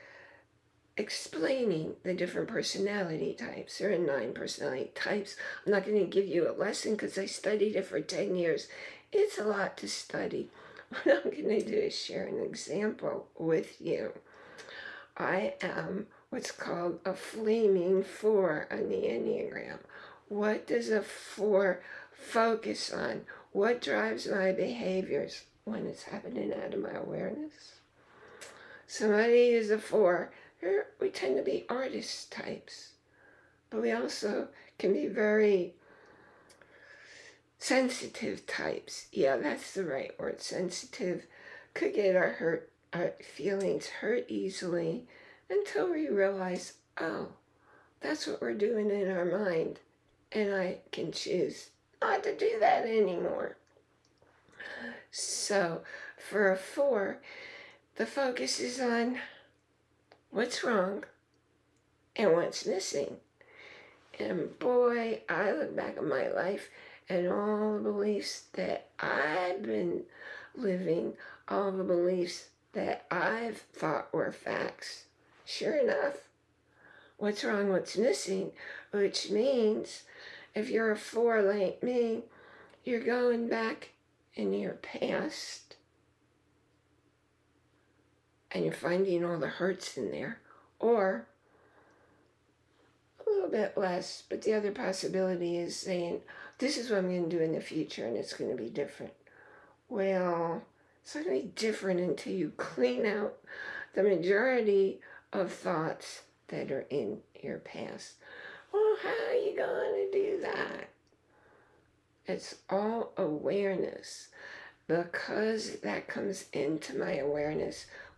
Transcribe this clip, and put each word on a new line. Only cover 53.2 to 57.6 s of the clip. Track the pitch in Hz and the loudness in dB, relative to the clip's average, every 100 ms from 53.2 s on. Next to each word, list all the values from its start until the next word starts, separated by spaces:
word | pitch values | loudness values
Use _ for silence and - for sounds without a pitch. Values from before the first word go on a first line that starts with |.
| 175 - - - _ _ _ _ _ _ _ _ _ - - - 240 240 - | 0 -2 -4 -8 _ _ _ _ _ _ _ _ _ -16 -12 -10 -10 -12 -12
So | - - - - 202 175 165 - - - - | -8 -4 -4 0 2 2 -2 -8 -14 -14 -16
for | - 190 196 | -4 4 4
a | 190 | 4
four, | - - 285 226 196 262 - - - - | 0 2 4 4 2 -4 -12 -16 -16 -16